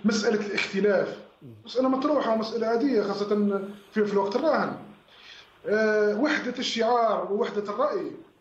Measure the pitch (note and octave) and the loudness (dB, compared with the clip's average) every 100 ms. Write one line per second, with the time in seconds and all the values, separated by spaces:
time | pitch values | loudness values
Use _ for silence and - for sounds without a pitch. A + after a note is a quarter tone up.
0 | G#3 - A#3 G#3+ G3+ F#3 - G3 G3+ F#3 | 0 0 0 0 -2 -4 -2 0 2 2
1 | - - - - C3+ A2 - A#3+ C4 C4 | 0 -6 -16 -20 -20 -20 -4 0 2 2
2 | D4 C#4+ A3+ A3 G#3+ A#3 A3 A#3 C#4 A3+ | 2 2 2 0 0 -2 0 2 2 2
3 | G3+ G3 G#3 G#3 G3+ G3 G3 - - G#3+ | 0 -2 0 2 2 0 -4 -14 -6 -2
4 | G3+ G3 G3 B3 D#4 A#3+ - - - - | 2 2 0 0 2 0 -2 -6 -14 -20
5 | _ - - - - - E3 G#3+ G#3+ G#3+ | _ -20 -20 -20 -20 -12 -2 0 2 2
6 | G#3 G#3 D4+ D4+ B3 B3+ - A3 A3+ A#3+ | 2 2 0 0 -2 -6 -4 0 2 4
7 | A3+ F3+ F#3 G#3 G#3 G#3 G3+ G#3+ D4 F#3+ | 2 0 -2 -2 -2 -4 -6 -2 -2 -2
8 | D#3 D3+ - _ | -6 -12 -20 _